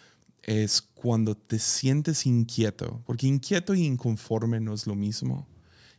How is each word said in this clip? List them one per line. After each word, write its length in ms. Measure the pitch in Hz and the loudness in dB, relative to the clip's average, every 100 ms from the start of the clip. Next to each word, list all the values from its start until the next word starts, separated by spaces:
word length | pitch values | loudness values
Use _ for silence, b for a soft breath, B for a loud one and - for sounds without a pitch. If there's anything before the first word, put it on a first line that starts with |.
| b b _ _ | b b _ _
es 380 | - 107 104 - | -2 0 2 0
cuando 560 | - - 120 113 110 104 | -2 -4 0 2 2 -2
te 220 | - 113 | -4 -2
sientes 680 | - - 131 143 151 151 131 | 0 0 2 2 2 0 2
inquieto, 760 | 120 117 - 107 - - 117 | 2 2 0 0 -2 -8 -8
porque 220 | 117 120 135 | -6 0 2
inquieto 480 | 139 - 190 180 | 2 0 -2 2
e 60 | 196 | 2
inconforme 800 | 160 123 120 107 - 110 113 113 | 2 0 0 -2 -2 -2 0 -2
no 140 | 110 | -2
es 120 | 107 110 | -4 -4
lo 80 | |
mismo. 520 | 101 104 107 127 131 - - b b b | -2 -2 -2 -4 -6 -10 -20 b b b